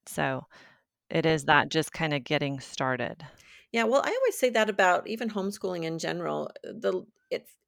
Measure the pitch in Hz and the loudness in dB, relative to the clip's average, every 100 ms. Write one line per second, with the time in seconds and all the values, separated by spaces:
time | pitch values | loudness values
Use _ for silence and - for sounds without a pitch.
0 | - - 143 131 - - - _ _ _ | -10 -2 -2 -2 -8 -20 -20 _ _ _
1 | - 165 160 156 143 147 - 160 151 - | -6 0 2 2 4 4 4 0 -2 -2
2 | 160 143 120 151 143 139 - - 131 123 | -2 -2 0 0 0 -4 -10 -4 -2 -2
3 | 117 - 147 - - - _ 233 226 269 | -4 -8 -16 -20 -20 -20 _ -2 2 2
4 | 285 466 523 - 254 226 214 196 185 175 | 2 2 0 2 2 2 2 6 6 6
5 | - 226 233 202 190 202 190 180 160 165 | 2 -4 -4 -2 -4 -4 -4 -4 -4 -4
6 | 160 170 160 151 147 - 151 - 190 185 | -4 -4 -4 -4 -6 -10 -14 -4 -2 -2
7 | - _ - - - _ | -6 _ -8 -8 -8 _